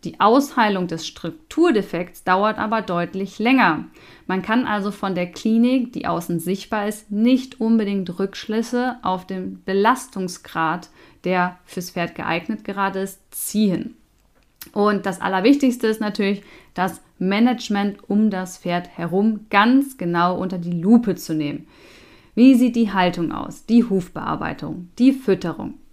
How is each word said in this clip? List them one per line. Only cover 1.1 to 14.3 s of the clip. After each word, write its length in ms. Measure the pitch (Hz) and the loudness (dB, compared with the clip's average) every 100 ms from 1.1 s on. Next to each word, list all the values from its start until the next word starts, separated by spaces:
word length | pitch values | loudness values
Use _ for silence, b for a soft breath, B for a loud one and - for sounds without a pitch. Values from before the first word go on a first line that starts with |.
| - 165 160 _ - 349 226 196 170 175 - | -12 -12 -12 _ 0 2 2 0 -6 -8 -10
dauert 360 | - 185 185 208 | 0 2 2 0
aber 240 | 214 226 | -2 -2
deutlich 560 | 214 175 170 190 196 - | -2 -4 -4 -6 -8 -2
länger. 460 | 220 262 196 160 - B B B B | 2 4 4 2 -6 B B B B
Man 160 | 185 | -6
kann 240 | 180 226 254 | 0 -2 0
also 240 | 208 196 | -4 -4
von 240 | 196 190 180 | -6 -6 -4
der 160 | 175 | -4
Klinik, 640 | - 226 226 240 262 240 | -4 0 2 4 2 -2
die 120 | - - | -6 -4
außen 340 | 170 170 170 | -4 -4 -6
sichtbar 480 | 170 185 - 214 208 | -4 -6 -4 -6 -6
ist, 240 | 208 - | -8 -8
nicht 480 | 208 233 254 262 - | 0 2 2 0 -6
unbedingt 600 | 220 226 202 202 180 175 | 0 2 2 -4 -4 -4
Rückschlüsse 760 | 190 - - 214 233 240 247 240 | -4 -6 -6 -4 -2 -2 -4 -4
auf 240 | - 185 180 | -4 -4 -6
den 380 | 190 190 190 | -10 -10 -10
Belastungsgrad, 1300 | - 196 208 262 - - 185 175 - - 160 175 - b b b | -4 0 2 0 -4 -8 -8 -8 -10 -4 -2 -4 -8 b b b
der 340 | 185 180 180 180 _ | -2 0 0 -4 _
fürs 260 | - 175 | -12 -10
Pferd 220 | - 170 | -6 -6
geeignet 500 | - - 165 170 214 | -6 -4 -4 -4 -8
gerade 360 | - 196 196 190 | -8 -4 -4 -4
ist, 200 | 190 - _ | -8 -10 _
ziehen. 640 | - - 208 214 165 - - _ _ _ | -12 -6 0 2 0 -4 -14 _ _ _